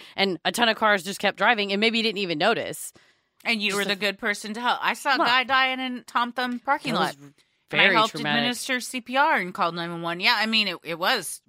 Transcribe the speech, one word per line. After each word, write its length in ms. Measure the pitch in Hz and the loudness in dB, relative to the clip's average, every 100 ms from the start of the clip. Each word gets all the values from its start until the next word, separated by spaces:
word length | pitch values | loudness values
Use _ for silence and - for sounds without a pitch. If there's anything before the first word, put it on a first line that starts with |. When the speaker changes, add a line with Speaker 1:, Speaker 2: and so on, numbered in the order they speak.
| - - | -4 -2
Speaker 1:
and 240 | 196 165 190 | -2 0 -4
a 60 | |
ton 160 | 190 233 | 0 0
of 80 | 220 | 2
cars 260 | 220 202 | 2 2
just 160 | 170 190 | 0 -2
kept 180 | 202 180 | -2 2
driving 360 | 208 220 196 | 2 2 0
and 80 | 196 | 2
maybe 160 | 226 226 | 2 2
you 60 | 220 | 0
didn't 140 | 196 | -2
even 180 | 190 151 | -4 0
notice. 560 | 196 175 95 - - - _ _ _ _ | 2 2 -2 -8 -12 -16 _ _ _ _
Speaker 2:
And 180 | - 226 | -4 -2
you 100 | 202 | 0
Speaker 1:
Just 40 | 202 | 0
Speaker 2:
were 60 | |
Speaker 1:
a 40 | 196 | 0
Speaker 2:
the 80 | 202 | -2
good 200 | 202 196 | -2 -2
person 360 | 226 202 214 | -4 -4 -6
to 80 | 220 | -4
help. 180 | 240 180 | -2 0
I 120 | 165 | 0
saw 220 | 226 294 269 | -2 0 2
a 20 | |
Speaker 1:
Well, 100 | 254 | 4
Speaker 2:
guy 160 | 254 | 2
dying 380 | 247 269 262 262 | 2 2 2 -2
in 240 | 254 247 - | -6 -8 -6
Tom 240 | 247 240 | -2 -2
Thumb 280 | 254 247 247 | -2 -4 -4
parking 340 | - 294 277 | -2 -2 0
Speaker 1:
that 60 | 202 | 0
Speaker 2:
lot. 160 | 151 139 | -2 -4
Speaker 1:
was 140 | 143 _ _ _ - | -16 _ _ _ -4
Speaker 2:
And 100 | 151 | 2
I 20 | |
Speaker 1:
very 120 | 196 190 | 4 4
Speaker 2:
helped 160 | 220 156 | 2 0
Speaker 1:
traumatic. 220 | 147 233 | 0 2
Speaker 2:
administer 420 | 240 240 - 247 | 0 -2 -4 -4
C 220 | - 254 | -4 -10
P 160 | 233 262 | -4 2
R 180 | 302 269 | 2 2
and 140 | 180 | -2
called 220 | - 175 170 | -2 -2 -2
nine 160 | 170 | -6
one 100 | 170 | -6
one. 180 | 170 170 | -6 0
Yeah, 160 | 214 226 | 2 2
I 80 | 220 | 2
mean, 240 | 226 202 | 2 0
it, 80 | 165 151 | -4 -6
it 120 | 165 | -2
was 420 | 190 247 165 - | 0 0 -2 -12